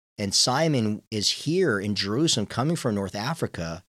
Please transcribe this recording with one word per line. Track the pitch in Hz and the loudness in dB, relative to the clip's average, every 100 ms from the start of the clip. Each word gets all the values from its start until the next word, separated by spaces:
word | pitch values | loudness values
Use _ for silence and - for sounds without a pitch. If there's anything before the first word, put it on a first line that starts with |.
| _ - | _ -6
And | 98 | 0
Simon | - - 131 165 135 107 107 - | 2 4 4 2 2 2 -2 -4
is | 107 95 | -2 -2
here | - 143 180 170 101 | -2 0 2 2 2
in | 104 | 0
Jerusalem, | 95 98 113 160 117 98 | -2 0 0 2 0 -2
coming | 117 143 170 | 0 0 0
from | 123 | 0
North | 101 95 | -2 -2
Africa, | 101 120 160 143 - 82 82 - | -4 -4 -4 -4 -4 -8 -8 -14